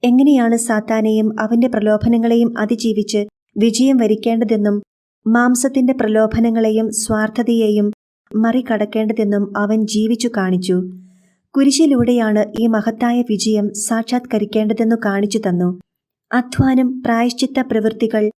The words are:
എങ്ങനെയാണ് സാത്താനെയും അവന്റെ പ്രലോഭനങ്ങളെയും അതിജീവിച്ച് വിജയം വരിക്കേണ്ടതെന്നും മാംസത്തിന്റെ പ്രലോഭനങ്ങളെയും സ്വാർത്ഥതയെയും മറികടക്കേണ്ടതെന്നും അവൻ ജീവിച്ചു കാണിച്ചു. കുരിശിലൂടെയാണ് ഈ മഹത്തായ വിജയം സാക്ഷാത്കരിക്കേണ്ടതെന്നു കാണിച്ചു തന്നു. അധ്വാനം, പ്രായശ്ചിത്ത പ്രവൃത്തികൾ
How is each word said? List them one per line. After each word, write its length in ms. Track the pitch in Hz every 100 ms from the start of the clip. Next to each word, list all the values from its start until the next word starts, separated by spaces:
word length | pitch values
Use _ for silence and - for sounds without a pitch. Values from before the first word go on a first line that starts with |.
എങ്ങനെയാണ് 520 | 247 247 277 277 233 233
സാത്താനെയും 840 | 233 214 214 220 220 220 220 214
അവന്റെ 280 | 220 233 247
പ്രലോഭനങ്ങളെയും 880 | 240 208 214 233 233 233 233 233 233
അതിജീവിച്ച് 680 | 214 226 226 208 208 214 208 _ _ -
വിജയം 400 | 226 226 262 262
വരിക്കേണ്ടതെന്നും 840 | 220 214 233 226 226 220 208 208 - _ _ _ -
മാംസത്തിന്റെ 680 | 233 240 247 269 269 247
പ്രലോഭനങ്ങളെയും 1000 | 262 220 214 220 220 233 226 220 220 226
സ്വാർത്ഥതയെയും 1000 | 220 - 214 214 220 240 233 220 208 208 208 _ _ _
മറികടക്കേണ്ടതെന്നും 1200 | 214 226 247 247 220 208 220 220 220 214 208 202 202
അവൻ 280 | 208 220 214
ജീവിച്ചു 440 | 214 220 233 240 226
കാണിച്ചു. 460 | 185 185 185 180 180 - - _ _ _ _
കുരിശിലൂടെയാണ് 920 | 269 277 269 311 269 240 247 220 208 208 208
ഈ 60 | 226
മഹത്തായ 560 | 220 214 220 240 240 240
വിജയം 440 | 208 214 214 208
സാക്ഷാത്കരിക്കേണ്ടതെന്നു 1200 | 202 - 226 226 247 240 214 208 214 214 208 226 226
കാണിച്ചു 340 | 214 196 208 214
തന്നു. 420 | 214 175 180 180 _ _ _ _ _
അധ്വാനം, 680 | 247 247 - 269 262 254 254
പ്രായശ്ചിത്ത 580 | 247 226 240 240 262 269
പ്രവൃത്തികൾ 680 | 262 226 220 220 226 220 214